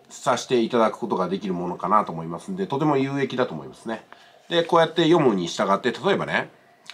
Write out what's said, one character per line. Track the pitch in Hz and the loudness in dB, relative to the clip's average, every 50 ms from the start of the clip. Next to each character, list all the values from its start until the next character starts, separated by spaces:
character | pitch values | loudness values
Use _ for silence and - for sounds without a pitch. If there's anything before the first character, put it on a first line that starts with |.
| _ - | _ -20
さ | - - - 143 123 120 | -18 -6 -2 0 0 0
せ | - - | 0 0
て | 131 120 | 2 2
い | 110 98 | 2 2
た | 127 117 | 2 2
だ | 110 107 | 2 2
く | - - | 0 -2
こ | - 104 | -6 -4
と | 110 | -2
が | 92 92 87 | -2 -2 -2
で | 95 95 | -4 -4
き | - 95 | -4 -4
る | 90 | -4
も | 87 87 87 | -4 -4 -6
の | 87 - | -6 -6
か | 87 90 | 0 2
な | 104 107 101 | 2 2 2
と | - | 0
思 | 82 82 82 | -4 -8 -8
い | 82 | -8
ま | 85 82 | -10 -10
す | - - | -10 -8
ん | 95 90 | -8 -6
で、 | 98 92 | -6 -4
と | 135 135 | -2 0
て | 156 | 0
も | 151 143 135 | 2 2 2
有 | 135 139 139 139 | 0 -2 -2 -2
益 | 135 117 127 127 | -4 -2 -2 -2
だ | 123 | -2
と | - 85 | -2 -4
思 | 76 139 | -8 -12
い | 131 | -14
ま | - | -16
す | - - 113 | -14 -10 -8
ね。 | 113 107 - _ - - - - - _ _ - | -8 -8 -10 _ -20 -20 -20 -20 -20 _ _ -2
で、 | 170 170 170 | 0 0 2
こ | - 170 165 | 4 4 4
う | |
や | 165 156 | 4 4
っ | - | 2
て | 180 165 | 2 4
読 | 156 170 170 143 | 6 6 6 6
む | 123 104 | 4 2
に | 92 85 82 | 2 0 -4
従 | - - 107 98 | -4 -2 0 2
っ | 98 98 | 0 0
て、 | - 123 | 0 -2
例 | 113 117 127 196 185 | -4 -2 0 0 0
え | 95 | 0
ば | 76 | -2
ね、 | - 87 113 151 - - _ _ _ _ _ _ - | -2 -2 -4 -4 -6 -10 _ _ _ _ _ _ -20